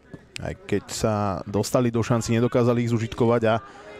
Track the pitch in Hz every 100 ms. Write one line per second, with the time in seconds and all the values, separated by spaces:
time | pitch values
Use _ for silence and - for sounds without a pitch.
0 | - - - - - - - 101 - -
1 | 113 104 101 90 - 98 107 135 123 117
2 | 110 117 110 113 120 127 120 120 117 117
3 | 113 - 117 120 110 110 - - -